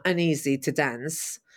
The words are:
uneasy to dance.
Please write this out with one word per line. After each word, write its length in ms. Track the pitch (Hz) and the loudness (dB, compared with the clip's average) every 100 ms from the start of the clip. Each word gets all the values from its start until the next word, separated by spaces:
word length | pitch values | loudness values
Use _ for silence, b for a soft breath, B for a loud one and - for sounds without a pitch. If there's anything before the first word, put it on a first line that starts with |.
| 185 | 2
uneasy 520 | 175 170 143 139 139 | 2 2 2 0 0
to 120 | 147 | 0
dance. 680 | 147 139 120 143 - - - _ | 0 0 0 -6 -6 -8 -10 _